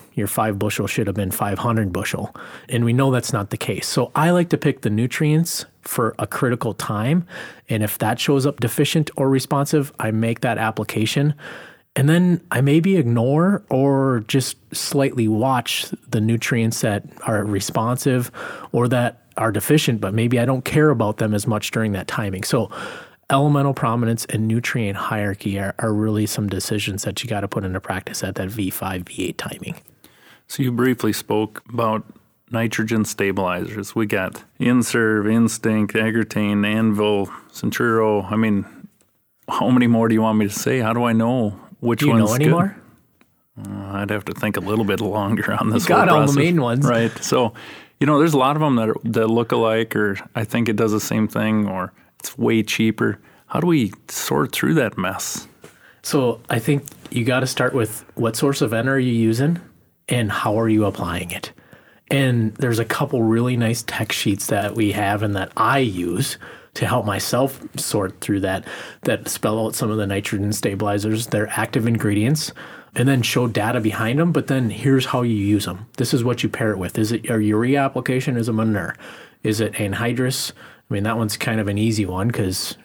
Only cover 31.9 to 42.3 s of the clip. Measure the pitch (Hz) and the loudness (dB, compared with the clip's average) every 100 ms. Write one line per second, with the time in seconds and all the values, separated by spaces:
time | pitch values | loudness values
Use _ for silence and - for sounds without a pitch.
31.9 | 107 - - _ _ - 117 113 - 110 | -2 -6 -20 _ _ -6 -2 -2 -2 0
32.9 | 113 104 - 98 95 90 90 92 104 95 | 0 0 0 -2 0 0 -2 -4 -8 -6
33.9 | 113 104 101 92 - - - 127 123 110 | -4 -2 0 -2 -8 -16 -2 2 2 2
34.9 | 120 110 107 107 113 113 - 113 110 101 | 2 2 2 2 2 2 0 0 0 0
35.9 | 110 110 113 107 110 104 104 104 110 113 | 0 2 0 -2 -2 0 0 0 2 2
36.9 | 104 104 101 95 - - - 113 - 120 | 2 2 2 -2 -8 -18 -6 -6 0 2
37.9 | 113 110 104 92 107 113 101 101 - - | 4 4 2 0 0 2 0 -2 -14 -20
38.9 | _ _ _ _ _ - - - 127 120 | _ _ _ _ _ -6 -2 2 4 4
39.9 | 113 113 110 110 107 101 - - 131 110 | 4 4 4 4 2 0 -2 -2 0 0
40.9 | 117 120 113 113 127 104 98 - - 120 | 0 2 2 2 0 -2 -4 -18 -4 -2
41.9 | 113 143 117 107 | 2 4 4 4